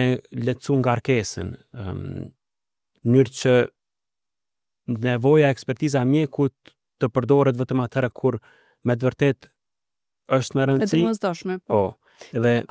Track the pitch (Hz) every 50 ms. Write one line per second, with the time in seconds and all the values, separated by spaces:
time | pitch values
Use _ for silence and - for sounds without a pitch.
0 | 127 127 127 - - _ - 120 117 123 123 - - - 139 131 123 127 120 113
1 | - - 131 113 98 - - 98 90 90 92 - _ _ - 117 98 95 92 95
2 | 95 92 92 90 - - - _ _ _ _ _ _ _ _ _ _ _ _ _
3 | - 117 120 135 131 131 - - - 131 123 123 - - _ _ _ _ _ _
4 | _ _ _ _ _ _ _ _ _ _ _ _ _ _ _ _ _ - 120 107
5 | 120 127 123 117 117 139 156 156 147 139 131 - - - 127 - 156 147 139 131
6 | 123 127 143 156 156 139 - - 143 131 - _ _ - _ _ _ _ _ -
7 | 143 117 - 131 120 117 139 143 139 135 123 123 127 - 135 131 123 117 - 135
8 | 127 120 - - - 131 117 104 - _ _ _ _ _ _ _ - 120 123 117
9 | 127 127 - - 147 139 123 - - - _ _ _ _ _ _ _ _ _ _
10 | _ _ _ _ _ - 135 131 120 - - 135 135 135 139 135 156 196 160 165
11 | 170 226 226 - - 185 170 - - 180 185 185 - - 113 104 95 95 - _
12 | _ _ _ - - - - 117 117 120 120 120 - -